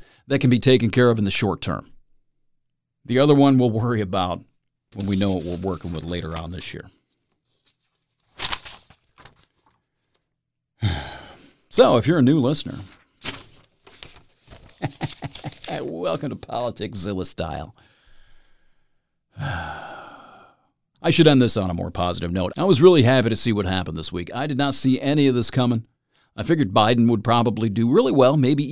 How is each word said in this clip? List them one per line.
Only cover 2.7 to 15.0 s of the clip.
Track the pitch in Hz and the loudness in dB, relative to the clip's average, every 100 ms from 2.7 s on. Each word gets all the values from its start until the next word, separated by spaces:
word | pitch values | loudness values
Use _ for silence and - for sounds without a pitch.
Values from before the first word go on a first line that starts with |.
| _ _ _ | _ _ _
The | - 123 | -4 2
other | 147 143 | 4 6
one | 139 135 | 6 6
we'll | 123 | 2
worry | 110 120 117 | 0 -2 -2
about | 98 98 90 87 - _ _ _ _ 101 | -2 -2 -4 -6 -12 _ _ _ _ -8
when | 98 | -2
we | 95 | 0
know | 101 | 0
what | 92 | -2
we're | 82 87 | -4 -6
working | 95 85 87 | -6 -8 -8
with | 82 | -10
later | 80 87 82 82 | -8 -8 -8 -10
on | 85 | -10
this | 87 - | -12 -12
year. | - - _ _ _ _ _ _ _ _ _ _ _ _ _ _ - - - - - _ _ _ _ - _ _ _ _ _ _ _ _ _ _ _ _ _ _ _ | -14 -18 _ _ _ _ _ _ _ _ _ _ _ _ _ _ -12 -8 -8 -10 -20 _ _ _ _ -20 _ _ _ _ _ _ _ _ _ _ _ _ _ _ _
<sighs> | 104 80 69 - - - - _ _ | -4 -4 -8 -16 -20 -20 -20 _ _
So, | - 127 127 | 2 4 4
if | 110 | 2
you're | 170 | 2
a | |
new | 127 156 | 4 4
listener, | 123 156 - - 98 - _ _ - - - - _ _ _ - - - _ _ _ - - _ | 2 -2 -6 -12 -16 -20 _ _ -14 -14 -20 -20 _ _ _ -20 -20 -20 _ _ _ -20 -20 _
<laughs> | 160 - | -12 -8